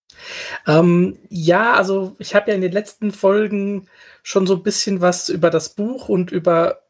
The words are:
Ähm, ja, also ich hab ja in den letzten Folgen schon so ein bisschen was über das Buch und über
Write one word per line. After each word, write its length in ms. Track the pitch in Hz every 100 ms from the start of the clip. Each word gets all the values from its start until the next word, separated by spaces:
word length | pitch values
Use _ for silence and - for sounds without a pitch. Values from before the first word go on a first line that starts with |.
| _ - - - - - -
Ähm, 540 | 156 175 175 185 - -
ja, 460 | 185 160 180 226 226
also 400 | 190 196 190 -
ich 160 | - 202
hab 120 | 208
ja 60 |
in 80 | 202
den 100 | 185
letzten 400 | 190 208 - 208
Folgen 760 | 196 190 208 214 202 196 202 190 _ - _
schon 240 | - 202 190
so 80 | 190
ein 80 |
bisschen 360 | 208 202 - 196
was 300 | 180 175 -
über 200 | 175 165
das 260 | 160 - -
Buch 340 | 208 262 -
und 220 | 190 180
über 500 | 185 175 165 170 - _